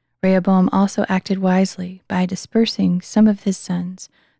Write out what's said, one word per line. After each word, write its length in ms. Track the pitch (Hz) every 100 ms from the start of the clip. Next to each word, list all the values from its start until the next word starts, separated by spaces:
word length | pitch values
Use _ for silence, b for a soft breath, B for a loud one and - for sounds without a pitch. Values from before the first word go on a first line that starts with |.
| _ _
Rehoboam 460 | 190 190 180 190 185
also 320 | 196 196 - -
acted 300 | 190 - 190
wisely 640 | 190 185 190 - 180 185 -
by 200 | 185 180
dispersing 720 | 185 - 226 226 - 190 180
some 260 | - - 214
of 160 | 202
his 160 | - 190
sons 500 | - 180 180 185 - _ _ _